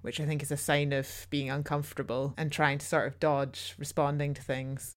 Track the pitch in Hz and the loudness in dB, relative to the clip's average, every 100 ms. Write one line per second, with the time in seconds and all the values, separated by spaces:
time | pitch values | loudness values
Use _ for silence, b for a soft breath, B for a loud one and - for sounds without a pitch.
0 | 120 135 151 151 139 147 - 147 143 135 | -8 -4 -2 -2 -2 -2 2 2 4 0
1 | 135 - - 143 135 143 143 147 147 - | -2 -8 -4 -2 0 -2 -2 -2 -2 -4
2 | 131 123 139 143 156 151 147 143 - 156 | -2 -2 -2 -2 -2 4 4 2 2 2
3 | 123 - 156 139 135 - - - 143 - | 2 2 2 4 0 -4 -10 -8 -4 2
4 | 143 147 143 139 - 131 131 135 - | 2 2 0 -2 -2 -2 -2 -6 -10